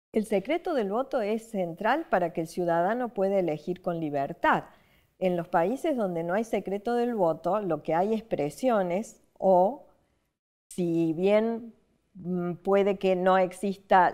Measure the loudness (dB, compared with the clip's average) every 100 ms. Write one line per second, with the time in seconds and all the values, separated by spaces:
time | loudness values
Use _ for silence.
0 | _ -4 0 -2 -2 -4 -2 -2 -2 -2
1 | -2 -2 -2 -4 -4 -4 -4 -2 0 0
2 | 0 0 0 -4 -6 -4 0 2 2 0
3 | -4 -2 0 0 0 -2 -6 -6 -4 -4
4 | -4 -4 -4 -2 0 0 -2 -18 _ _
5 | _ -4 -2 -2 0 0 2 0 -2 -2
6 | -2 -2 -2 -2 -2 -4 -4 -6 -2 -2
7 | -2 0 0 0 -2 -2 -2 -4 0 0
8 | 0 -2 -4 -4 -4 -2 0 2 0 -2
9 | -6 -14 _ -2 4 6 4 0 -16 _
10 | _ _ _ _ _ _ -14 -4 0 2
11 | 0 0 2 2 2 -4 -10 -20 _ _
12 | _ -14 -6 -4 -4 -4 0 2 2 0
13 | 0 2 4 4 2 -2 -6 -6 2 4
14 | 4